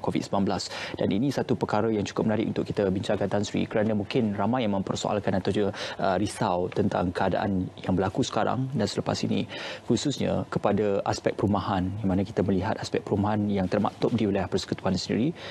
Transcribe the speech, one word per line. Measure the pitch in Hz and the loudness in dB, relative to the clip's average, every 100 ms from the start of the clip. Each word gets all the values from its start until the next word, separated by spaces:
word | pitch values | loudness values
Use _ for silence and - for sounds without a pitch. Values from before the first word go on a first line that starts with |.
| - | -2
covid | - | -2
sembilan | - 98 98 | -2 0 2
belas. | 87 - - - - | 0 -4 -8 -8 -2
Dan | - | 0
ini | 98 139 | 2 0
satu | 127 - 110 | 0 0 0
perkara | - 107 113 | 2 2 2
yang | 107 95 | 2 0
cukup | - 110 | 0 2
menarik | 107 - | 2 0
untuk | 101 95 | -2 -2
kita | - 98 | 2 2
bincangkan, | 95 - 104 101 | 2 0 0 0
Tan | 104 | 0
Sri, | 104 - 123 | 0 -2 0
kerana | 113 107 104 | 0 2 0
mungkin | 101 139 110 101 | 0 0 0 0
ramai | 101 127 107 | 0 0 0
yang | 98 | 0
mempersoalkan | - - 98 104 - 95 | -2 -2 0 0 0 0
atau | 98 | 0
juga, | 101 95 - - - | 2 0 -2 -8 -2
ah, | 95 | 0
risau | 92 104 - 110 87 90 | 2 0 -2 0 0 0
tentang | 113 101 98 90 - | 0 0 2 0 0
keadaan | 95 - 104 92 92 - - | 0 2 0 0 -2 -4 0
yang | 95 | 2
berlaku | 95 - | 2 0
sekarang | 110 113 101 110 131 135 | 0 0 0 0 -2 -2
dan | |
selepas | 104 - - 107 | -2 -2 -2 -2
ini, | 110 104 - - - - - | 0 -2 -2 -8 -10 -10 0
khususnya | 113 147 - 92 92 - | 0 0 0 0 0 -2
kepada | - 110 101 104 98 - | 0 2 2 2 2 0
aspek | - 110 | 0 -2
perumahan, | - 98 101 98 95 92 | 0 2 2 0 0 0
di | 98 | -2
mana | 95 92 95 | 0 2 2
kita | - | 0
melihat | 98 95 101 - | 2 2 0 -4
aspek | - 104 | -2 -4
perumahan | - 101 101 107 104 | 0 0 2 2 0
yang | 101 92 | 0 2
termaktub | 104 107 - 117 110 | 0 0 0 0 2
di | 104 | 2
wilayah | 98 90 | 2 0
persekutuan | 98 - - 95 | -2 -2 -2 0
sendiri | 92 - 101 147 - - | -2 0 0 0 -2 -10